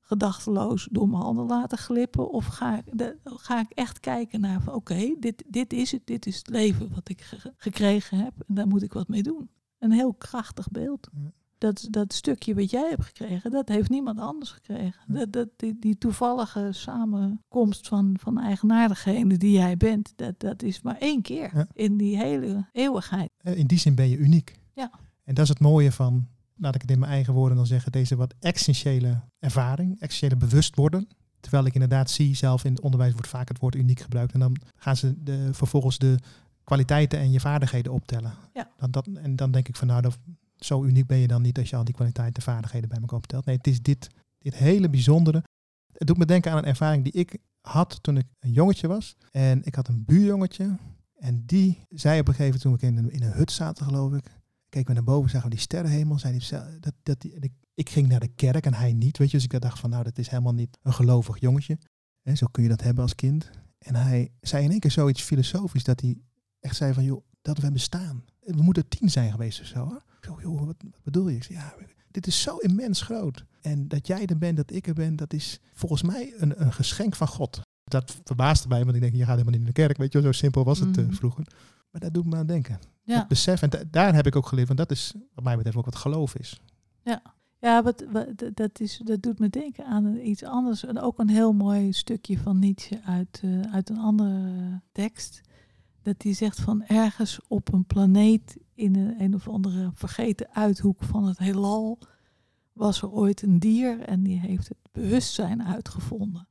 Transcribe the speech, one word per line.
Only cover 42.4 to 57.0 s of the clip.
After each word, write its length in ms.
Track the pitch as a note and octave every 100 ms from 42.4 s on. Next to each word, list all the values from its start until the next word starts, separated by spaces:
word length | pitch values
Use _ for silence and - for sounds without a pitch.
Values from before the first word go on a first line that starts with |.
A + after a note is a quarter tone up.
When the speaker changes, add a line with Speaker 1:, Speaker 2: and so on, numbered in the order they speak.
| B2+
Speaker 2:
vaardigheden 360 | A#2 A2+ A#2+ A2+
bij 100 | A#2
elkaar 180 | A#2 A#2
optelt." 260 | - C3
Nee, 120 | C3 C3
het 100 | C#3+
is 160 | B2+
dit, 260 | A#2 C#3+ - _ _ _
dit 160 | C#3
hele 360 | - C#3 G3+ F3+
bijzondere. 520 | C3+ B2 D#3 E3 D#3 - _ _ _ _
Het 140 | - D3+
doet 120 | F3
me 60 | D#3+
denken 240 | F3+ E3+
aan 60 | D#3
een 60 |
ervaring 400 | D3 C3 D#3 D3+
die 80 | C3
ik 260 | F3+ F3 - _ _
had 420 | - D3 F3+ -
toen 140 | - C#3+
ik 100 | B2+ _
een 140 | B2+
jongetje 360 | A#2 F3+ F#3+ E3
was. 280 | G3+ - - _
En 340 | C3+ C3 C3
ik 100 | -
had 140 | C3+ B2+
een 160 | A#2
buurjongetje. 720 | G#2+ E3+ G3+ G3+ F#3 - G3 F#3+ - - _
En 280 | _ C#3 A#2+ A#2
die 320 | F#3 F#3+ E3+ -
zei 320 | D#3 D3 D#3
op 80 | C#3
een 60 |
gegeven 260 | C3 C#3 C3 C3+
moment, 100 | A#2+
toen 100 | B2
we 60 | A#2
in 80 |
een, 80 | A#2 D3
in 20 | A#2
een 80 | G2+
hut 160 | D3+
zaten, 320 | - D#3+ E3
geloof 280 | C#3 C#3 C#3
ik, 120 | C#3+ - - _ _ _
keken 200 | C#3 B2+
we 60 |
naar 100 | A#2+
boven, 260 | A#2 C3+ C3
zagen 180 | C3 A#2+
we 60 |
die 80 | A2+
sterrenhemel. 540 | - E3+ E3 D3 D3+ D3
Zei 200 | C3 B2
die, 100 | B2 - D3 D#3+
dat, 140 | D#3+ -